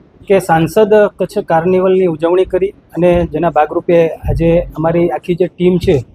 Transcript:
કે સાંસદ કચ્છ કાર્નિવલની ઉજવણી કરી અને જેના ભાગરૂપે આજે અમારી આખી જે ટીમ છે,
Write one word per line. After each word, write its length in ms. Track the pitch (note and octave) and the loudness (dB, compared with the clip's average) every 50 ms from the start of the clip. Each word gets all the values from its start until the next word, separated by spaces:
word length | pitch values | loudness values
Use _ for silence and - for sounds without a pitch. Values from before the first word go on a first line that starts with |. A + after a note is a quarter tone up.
| _ _ _ - - - | _ _ _ -16 -2 0
કે 120 | G3 F#3+ | 0 0
સાંસદ 540 | F#3 - E3 E3 E3 D#3 - A3 A3 G3 G#3+ | 2 0 0 0 0 0 2 2 2 4 4
કચ્છ 460 | G#3+ G#3 F#3+ _ - F#3+ - - G#3 | 2 2 2 _ -4 -8 -6 -6 -8
કાર્નિવલની 680 | F#3+ - E3+ D#3+ E3 F#3 F#3 F#3 F#3 F#3+ F#3 F#3+ F#3 F3 | -4 -2 -2 0 0 0 0 0 0 0 0 2 0 -2
ઉજવણી 380 | D#3+ D3+ E3 E3 F3+ F#3 F#3 | -2 -2 -2 0 0 0 0
કરી 240 | - F#3 F#3 F#3+ G3+ | 0 -2 -4 -4 -4
અને 560 | - - _ _ - E3 F3 F3+ F3 F3 E3+ | -6 -10 _ _ -6 0 2 2 2 2 0
જેના 240 | D#3 C#3+ D#3 E3+ E3+ | -2 -4 -2 -2 0
ભાગરૂપે 580 | C#3+ D3+ D3+ D#3 E3 E3+ E3+ - F3 E3+ E3 D#3+ | 2 0 0 0 -2 -6 -2 0 2 2 2 0
આજે 540 | - - - - D3 C#3+ D#3+ E3 E3 F3 | -2 -6 -6 -4 -2 0 0 2 2 0
અમારી 480 | - - - D#3 D#3+ E3 E3 E3+ E3+ E3+ | 0 -4 -8 -4 -4 -2 0 0 0 -2
આખી 260 | D#3 D3+ - - F3 | -2 -6 -4 -6 -2
જે 120 | E3 F#3 D#3+ | -2 -2 -4
ટીમ 300 | _ - F3 F3+ F#3 E3+ | _ 0 0 2 2 2
છે, 280 | - F#3+ D#3+ C3 A2+ - - | 0 0 0 0 -2 -6 -18